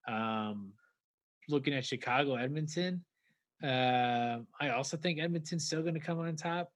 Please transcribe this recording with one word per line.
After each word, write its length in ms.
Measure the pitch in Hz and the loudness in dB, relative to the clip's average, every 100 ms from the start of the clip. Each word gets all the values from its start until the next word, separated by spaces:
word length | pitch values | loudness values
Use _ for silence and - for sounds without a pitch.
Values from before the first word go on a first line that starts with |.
| - | -2
Um, 640 | 110 110 110 107 101 98 101 _ _ _ _ _ _ - | -2 0 0 -2 -4 -10 -16 _ _ _ _ _ _ 0
looking 260 | 147 143 | 0 2
at 100 | 139 | -2
Chicago, 520 | 131 135 - 127 143 127 | -2 -4 0 2 2 2
Edmonton, 680 | 127 151 156 170 180 180 - _ _ _ _ _ | 0 -2 -2 -2 -2 -2 -8 _ _ _ _ _
uh, 760 | 139 127 127 123 123 120 120 117 117 - | 0 2 4 4 4 2 0 -2 -8 -4
I 100 | 147 | 0
also 260 | 120 135 160 | 0 0 -2
think 220 | 175 156 | 0 0
Edmonton's 460 | 170 170 156 170 151 | 0 -2 -2 -4 0
still 160 | 160 | 0
gonna 180 | 165 160 | 0 -2
come 180 | 151 165 | -2 -2
on 160 | 165 156 | -2 -2
top. 360 | 170 175 175 | -2 -2 -4